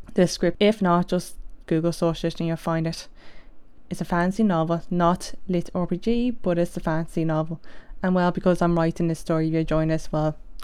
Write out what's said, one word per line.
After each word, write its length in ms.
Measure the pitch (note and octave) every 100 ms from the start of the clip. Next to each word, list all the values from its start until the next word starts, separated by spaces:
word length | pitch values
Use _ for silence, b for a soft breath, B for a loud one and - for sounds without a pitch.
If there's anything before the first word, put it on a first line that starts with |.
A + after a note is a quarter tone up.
| -
the 160 | - F3+
script. 300 | - F3 E3
If 220 | G#3 A3
not, 260 | F#3 F3 F3
just 280 | F3+ - - - -
Google 280 | - D#3+ E3+
search 340 | E3 E3+ D#3+ E3
it 120 | -
and 60 | E3
you'll 120 | E3
find 280 | - E3 D#3+
it. 220 | E3 - B B B B - - - -
It's 140 | -
a 20 |
fantasy 380 | E3+ F3 F3+ F#3+
novel, 400 | A3 E3 D#3+ E3+ -
not 420 | F3 E3+ F3+ - - -
lit 220 | F3 -
R 120 | F#3 F3
P 100 | F3
G, 340 | A3+ A#3 B3
but 280 | A3+ F#3 E3+
it's 180 | E3+ -
a 40 |
fantasy 440 | - D#3+ E3 -
novel. 340 | D#3+ D#3 D#3 D#3+ B B B -
And 120 | F#3 F#3
well, 160 | F3+
because 280 | F3+ F#3 F3
I'm 160 | F3 E3+
writing 300 | E3 - E3+
this 140 | D#3+
story, 260 | - D#3+ D#3+
you're 160 | D#3+
joining 320 | D#3 D#3 D#3+
us, 160 | D#3+ -
well, 260 | D#3 D#3 D3+ - -